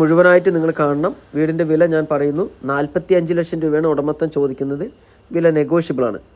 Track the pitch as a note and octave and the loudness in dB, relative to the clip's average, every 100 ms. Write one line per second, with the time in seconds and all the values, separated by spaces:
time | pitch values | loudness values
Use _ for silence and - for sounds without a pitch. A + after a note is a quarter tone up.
0 | D#3 E3 F3+ F3+ F3+ E3+ D#3+ D#3+ D3 C#3+ | 4 4 6 6 4 0 0 0 0 0
1 | F3 C#4 - D3 D#3 E3 D#3+ D#3 E3+ D#3 | -4 -6 -8 -4 -2 -2 0 2 2 0
2 | D3 D3 C#3+ D3 G#3 - C3 C#3 D3 F3+ | -2 -2 -2 -2 -6 -8 -6 -4 -2 -4
3 | E3 F3+ E3 E3+ E3 E3 D#3+ D3+ D#3+ C#3+ | 0 0 2 -2 -4 -4 -2 0 0 0
4 | D3 D3+ E3 D3+ C#3+ C3 C#3 C#3+ A3 - | -2 -4 -4 -2 -4 -4 -6 -6 -8 -14
5 | _ _ - E3+ E3 D#3 C#3+ E3+ E3 C3+ | _ _ -8 0 2 2 2 0 0 -2
6 | A#2+ G2 - | -2 -4 -12